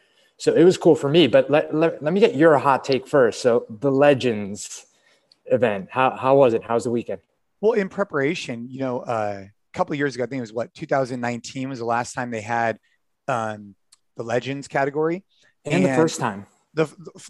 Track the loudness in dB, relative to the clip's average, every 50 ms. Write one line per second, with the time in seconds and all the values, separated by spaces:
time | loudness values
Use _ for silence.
0 | _ _ _ _ _ _ _ -6 0 2 4 6 6 6 6 4 6 4 4 4
1 | 4 2 4 4 4 6 6 4 4 4 2 0 0 0 -2 0 0 0 -2 -2
2 | -4 -2 0 2 2 2 4 6 6 6 6 6 4 2 2 2 0 -2 -2 -2
3 | -2 0 2 4 4 4 2 0 0 2 2 2 0 -4 -10 -6 -2 0 2 4
4 | 6 4 4 4 2 -2 -2 -2 -6 -8 -10 -12 -14 -16 -18 -20 -20 _ _ _
5 | _ _ _ _ _ _ _ _ _ -2 0 2 2 0 -2 -2 -6 -6 -2 0
6 | 0 0 0 -2 0 2 4 6 6 4 4 0 -2 -2 -2 -2 -2 -2 -4 -4
7 | -4 -6 -10 -12 _ _ _ _ _ _ _ -4 -2 0 0 0 -2 -4 -4 -6
8 | -6 -4 -2 -2 -2 -2 -2 -4 -8 -10 -10 -10 -10 -12 -10 -8 -6 -4 -6 -6
9 | -6 -4 -4 -4 -2 -4 -6 -8 -12 -18 _ _ _ _ -6 -6 -6 -4 -4 -4
10 | -4 -4 -4 -4 -8 -6 -6 -8 -10 -8 -6 -8 -8 -8 _ -14 -8 -4 -2 -2
11 | -2 -2 -6 -6 -6 -6 -6 -6 -10 -12 -12 -10 -10 -10 -10 -8 -4 -4 -2 -2
12 | -4 -4 -8 -10 -8 -8 -8 -8 -6 -4 -2 -2 0 -2 -2 -6 _ _ _ _
13 | _ _ _ _ _ -6 -4 -4 -4 -6 -8 -10 -14 -20 -20 _ _ _ _ _
14 | _ _ _ -14 -8 -4 -4 -4 -4 -4 -8 -10 -10 -6 -4 -2 -2 -2 -2 -2
15 | -2 -2 -2 -4 -10 _ _ _ _ _ _ _ -8 -2 0 2 2 2 2 2
16 | 2 2 0 -2 -6 -6 -6 -8 -14 -20 _ _ _ _ -4 -4 -4 -4 -4 -14
17 | -20 -20 -20 -20 -20 -10